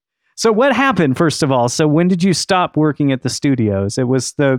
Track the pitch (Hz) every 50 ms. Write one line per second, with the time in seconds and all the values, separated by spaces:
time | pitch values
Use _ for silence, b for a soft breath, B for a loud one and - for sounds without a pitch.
0 | _ _ _ _ _ _ _ - - 226 214 214 269 285 233 226 277 269 214 180
1 | 160 131 127 - 170 151 - - 160 131 135 123 120 123 - - 156 151 147 165
2 | 175 185 190 170 180 196 160 - - - 190 180 175 - - 147 156 156 139 -
3 | 147 139 135 123 - 123 - - - 139 135 123 110 104 98 98 98 101 - 135
4 | 127 123 131 131 - - - - 143 135 131